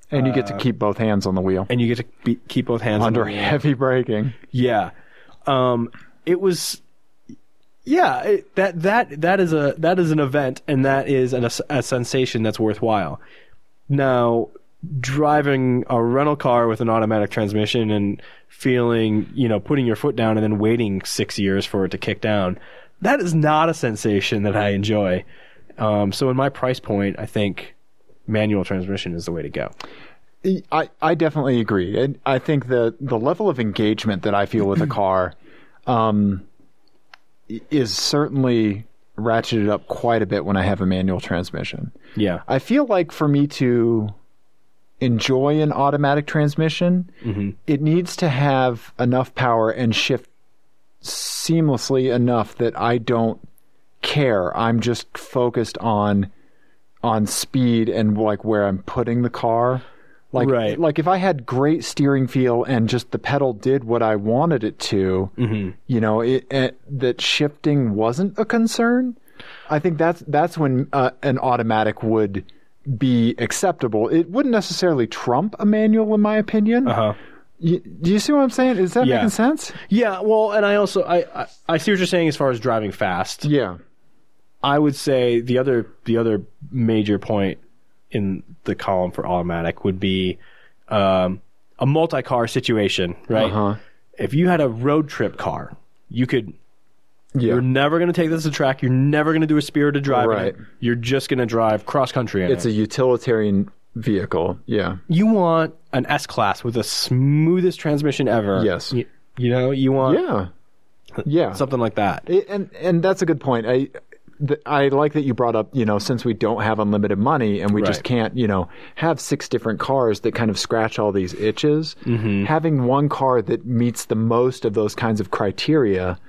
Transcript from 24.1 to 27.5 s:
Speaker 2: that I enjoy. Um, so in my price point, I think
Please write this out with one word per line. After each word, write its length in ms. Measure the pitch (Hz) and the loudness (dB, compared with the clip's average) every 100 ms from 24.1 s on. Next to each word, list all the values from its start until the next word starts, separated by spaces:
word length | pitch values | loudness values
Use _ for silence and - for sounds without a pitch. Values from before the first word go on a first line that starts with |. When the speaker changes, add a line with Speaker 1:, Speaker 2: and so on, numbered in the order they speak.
| 101 - 110 | 0 0 -2
Speaker 2:
that 120 | 101 101 | 0 0
I 140 | 104 | 0
enjoy. 540 | 98 101 107 95 90 - - - - - - | 0 0 0 0 -2 -4 -18 -20 -20 -16 -4
Um, 340 | 110 104 101 | 0 0 0
so 180 | - 131 | 0 0
in 60 | 127 | 0
my 140 | 139 | 0
price 300 | - 127 123 | -2 -6 -6
point, 360 | - 101 101 - | -4 -2 -2 -4
I 80 | 107 | -6
think 480 | 120 101 | -2 -2